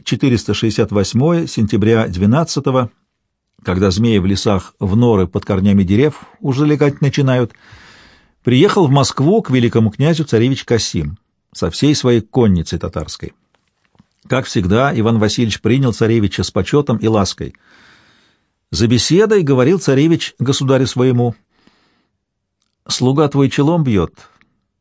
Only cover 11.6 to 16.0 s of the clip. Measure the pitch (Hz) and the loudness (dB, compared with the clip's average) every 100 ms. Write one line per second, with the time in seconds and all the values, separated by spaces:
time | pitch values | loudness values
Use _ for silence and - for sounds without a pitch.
11.6 | 90 - 143 139 123 120 - 135 113 87 | -8 -2 0 2 2 0 0 0 2 2
12.6 | 76 87 85 82 76 - - _ _ _ | -2 -8 -8 -10 -12 -14 -16 _ _ _
13.6 | _ _ _ _ _ _ - 127 - 117 | _ _ _ _ _ _ -4 -4 -2 -4
14.6 | 87 110 139 113 107 113 104 - 113 - | 0 2 2 0 0 2 0 0 -4 -2
15.6 | 110 127 131 101 | 0 0 0 0